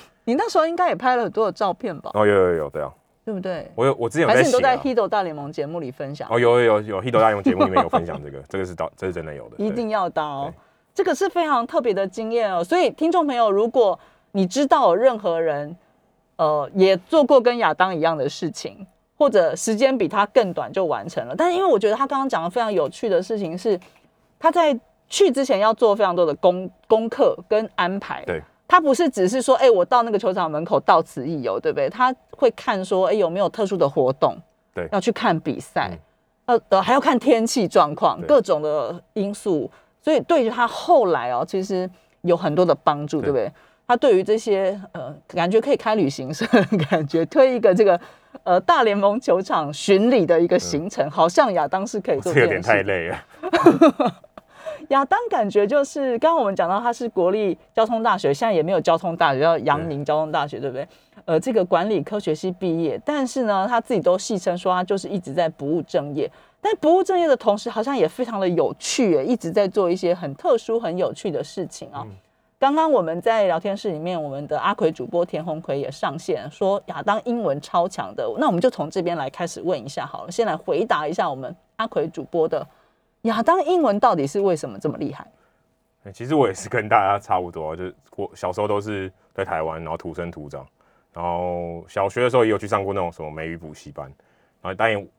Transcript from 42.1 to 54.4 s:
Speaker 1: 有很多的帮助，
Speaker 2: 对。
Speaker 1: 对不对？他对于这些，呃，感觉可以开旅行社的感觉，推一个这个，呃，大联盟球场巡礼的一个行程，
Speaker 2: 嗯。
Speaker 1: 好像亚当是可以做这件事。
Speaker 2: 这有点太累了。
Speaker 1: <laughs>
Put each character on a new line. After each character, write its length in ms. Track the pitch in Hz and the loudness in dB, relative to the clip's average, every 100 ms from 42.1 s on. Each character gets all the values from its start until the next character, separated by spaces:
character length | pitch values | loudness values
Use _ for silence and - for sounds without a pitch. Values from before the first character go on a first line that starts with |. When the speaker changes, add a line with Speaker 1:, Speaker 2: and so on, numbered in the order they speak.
| _ | _
Speaker 1:
有 160 | 175 170 | 0 2
很 180 | 165 | 2
多 100 | 156 | 2
的 80 | 175 | 2
帮 320 | 139 165 147 | 2 0 -2
助， 160 | 147 156 | -4 -4
Speaker 2:
对。 40 | |
Speaker 1:
对 80 | 135 | -2
不 40 | 131 | -2
对？ 140 | 98 - _ _ - | -2 -8 _ _ 0
他 80 | 240 | 2
对 200 | 277 190 | 4 4
于 60 | |
这 160 | 202 220 | 2 -2
些， 420 | 220 196 190 202 190 | 0 0 0 -4 -10
呃， 200 | 170 131 151 - | -12 -12 -14 -10
感 240 | 170 175 | -2 2
觉 100 | 220 | 2
可 120 | 277 | 2
以 40 | 262 | 0
开 200 | 226 220 | 0 2
旅 120 | 143 | 0
行 240 | 139 131 | -2 -8
社 140 | 151 226 | -6 2
的 320 | 233 180 196 143 | 2 4 0 0
感 160 | 170 | 0
觉， 220 | 143 165 160 | 0 -2 0
推 300 | 311 262 247 | 4 4 4
一 20 | |
个 160 | 214 | 2
这 100 | 185 | 4
个， 160 | 202 175 - - _ - | 4 2 -2 -20 _ -10
呃， 160 | - 180 | 0 2
大 240 | 254 330 | 4 2
联 120 | 226 202 | 2 2
盟 240 | 196 214 | 2 0
球 220 | - 180 | 0 0
场 320 | 202 196 147 | 0 -2 -4
巡 340 | 151 - 196 233 | -6 2 4 6
礼 160 | 254 | 4
的 160 | 165 165 | 4 4
一 60 | 175 | 4
个 100 | 185 | 2
行 320 | 180 151 180 | 0 -4 -4
程， 160 | - 151 | -4 -2
Speaker 2:
嗯。 20 | |
Speaker 1:
好 180 | 143 170 | 2 4
像 240 | 311 254 | 4 2
亚 120 | 175 143 | 2 -2
当 180 | 190 | -2
是 140 | 208 214 | -4 -6
可 160 | 220 | -2
以 60 | 214 | -2
做 120 | 180 | 2
这 140 | 147 - | 4 4
件 160 | 92 | 2
事。 60 | 92 | 2
Speaker 2:
这 60 | 104 | 2
有 60 | |
点 20 | |
太 0 | |
累 240 | 98 92 85 | 2 -2 -4
了。 1080 | - - - 359 330 339 - 311 - 247 - | -8 -12 -14 -2 6 6 8 6 4 -2 -4
Speaker 1:
<laughs> 60 | - - | -16 -20